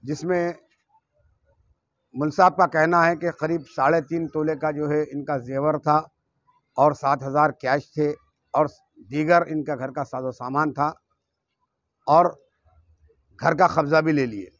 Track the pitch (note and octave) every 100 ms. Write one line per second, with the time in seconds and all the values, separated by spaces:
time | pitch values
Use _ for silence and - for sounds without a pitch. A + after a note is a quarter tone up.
0 | A#2+ D3 E3 F3+ E3+ - _ _ _ _
1 | _ _ _ _ _ _ _ _ _ _
2 | _ B2 D3 C#3+ F#3 - F3 D#3+ D#3+ F3
3 | E3 E3+ E3+ D3+ D#3 E3+ C3+ - C3+ E3
4 | D3 E3 D#3+ D#3 D#3 D#3 D#3 D3 D3+ D3
5 | D3+ C#3 C#3 C#3+ A#2+ C3+ D3 D3+ D3+ D3+
6 | D#3 _ _ _ _ _ _ - D3 C#3+
7 | C#3 C#3+ C3+ C#3 D3+ C3+ B2+ C#3+ - -
8 | D3 D3+ _ _ _ C#3 D3+ - _ _
9 | F#2+ C#3 D#3 F3 E3 D#3 C#3+ C#3 C3 C3+
10 | C3+ C3 C3 B2 B2 C#3 D3+ C#3+ D3 D#3+
11 | _ _ _ _ _ _ _ _ _ _
12 | - D#3 F3+ - _ _ _ _ _ _
13 | _ _ _ _ D3 D#3+ F3 E3 C#3+ D#3
14 | D#3 D3+ B2+ G#2 F2+ _